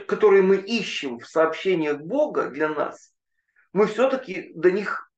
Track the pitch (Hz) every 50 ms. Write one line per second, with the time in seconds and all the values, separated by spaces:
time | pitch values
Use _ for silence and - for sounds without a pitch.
0 | - - 202 - 214 208 196 196 185 190 196 196 190 202 233 226 185 - - -
1 | - 135 117 120 - - - 160 160 156 160 - - 190 185 165 156 151 143 139
2 | 151 165 240 285 302 294 185 - - - 123 143 156 156 156 147 135 - - -
3 | _ _ _ _ _ _ _ _ _ _ _ _ _ _ - 180 214 185 - -
4 | 254 262 262 254 - - 185 170 - - 143 160 160 180 180 208 196 175 - -
5 | - _ _